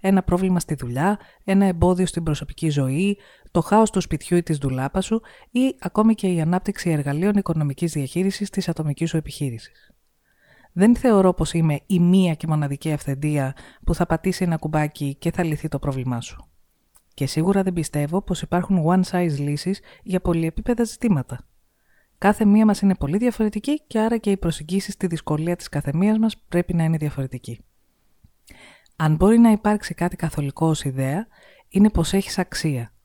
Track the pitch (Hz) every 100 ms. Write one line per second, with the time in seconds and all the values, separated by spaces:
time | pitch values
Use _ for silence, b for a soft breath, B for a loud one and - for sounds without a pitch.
0 | 190 196 - 180 190 180 - 147 123 123
1 | 170 208 b b - 196 196 170 175 180
2 | 185 - 160 147 151 - 160 143 131 135
3 | 196 202 b b b 170 165 208 220 190
4 | - 151 - 175 170 151 139 127 135 190
5 | 185 226 B B B 240 262 - 180 -
6 | 220 220 190 175 160 185 - 196 180 151
7 | 143 143 190 202 - 160 147 135 175 156
8 | 135 - 190 190 202 - 180 165 156 143
9 | 165 165 151 - 139 113 - _ _ _
10 | _ _ b b b b b - 202 240
11 | 254 208 190 175 156 170 160 143 _ 185
12 | 175 190 180 156 160 151 147 139 156 147
13 | - 135 151 147 131 - B B - 165
14 | 175 165 190 180 180 160 160 156 151 -
15 | 143 139 165 - 170 151 156 143 - 131
16 | 127 120 - - - _ _ _ _ _
17 | _ - 135 - 165 196 190 175 151 147
18 | 147 175 - 175 - 180 180 190 156 185
19 | 180 180 175 139 143 147 - 196 b b
20 | - 180 180 170 160 - - 233 226 -
21 | 240 160 127 120 - _ _ _ _ _
22 | _ _ 196 208 208 208 220 196 202 185
23 | 139 185 247 - 214 208 277 302 _ 220
24 | 220 226 214 196 170 160 151 190 - -
25 | 185 160 - 151 160 175 - 143 139 147
26 | 202 214 220 - _ 175 175 175 160 160
27 | 151 139 131 127 - 117 - _ _ _
28 | _ _ _ _ _ B B B B _
29 | 156 156 190 233 233 208 214 208 - -
30 | 175 - 165 - 143 - 160 156 143 131
31 | 131 151 226 b b b b 196 208 -
32 | 160 196 - - 180 - 160 131 117 _